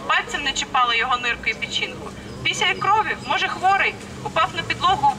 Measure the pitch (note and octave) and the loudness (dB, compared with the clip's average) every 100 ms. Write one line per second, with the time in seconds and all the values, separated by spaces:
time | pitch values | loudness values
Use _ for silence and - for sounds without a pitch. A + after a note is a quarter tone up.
0 | - F#4 G#4 D#4+ C#4 C4 - C4 B3 A#3 | -2 0 0 -4 -2 -4 0 2 2 2
1 | B3+ A#3+ A#3 A#3+ B3 A#3+ B3 - - - | 2 0 0 -2 -4 -4 -4 -4 -4 -6
2 | - - - - E4 F#4+ F#4 F#4+ F#4+ G#4+ | -12 -12 -12 -6 -4 0 0 0 2 4
3 | D#4+ - C4 F#4+ F#4 - F#4 G4 A#3 - | 2 -2 -2 0 0 2 4 4 2 -2
4 | - - - D#4+ F#4 E4 E4 E4 F4 G4 | -12 -10 -4 0 0 0 -4 0 2 4
5 | - | 4